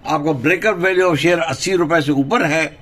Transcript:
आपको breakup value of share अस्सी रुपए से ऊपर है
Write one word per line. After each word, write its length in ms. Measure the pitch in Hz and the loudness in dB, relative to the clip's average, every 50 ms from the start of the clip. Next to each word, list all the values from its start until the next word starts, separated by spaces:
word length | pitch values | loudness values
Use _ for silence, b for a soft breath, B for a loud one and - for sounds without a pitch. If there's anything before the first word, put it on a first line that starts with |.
| - | -4
आपको 280 | - 156 151 147 160 156 | -4 -4 -2 -2 -2 -2
breakup 440 | 127 113 156 180 175 180 220 202 175 | 0 0 0 0 2 0 -2 0 0
value 260 | 175 185 190 180 185 | 0 0 2 2 2
of 120 | 180 165 | 2 2
share 240 | 139 135 170 175 170 | 2 2 2 2 2
अस्सी 340 | 165 160 135 - - 180 190 | 0 -4 -4 -4 -2 -2 0
रुपए 260 | 175 170 147 170 165 | 0 0 2 2 0
से 100 | 143 139 147 | 2 2 0
ऊपर 320 | 139 135 139 214 240 185 | 0 0 0 0 0 0
है 320 | 156 151 160 156 143 - - | 0 0 -2 -2 -4 -8 -16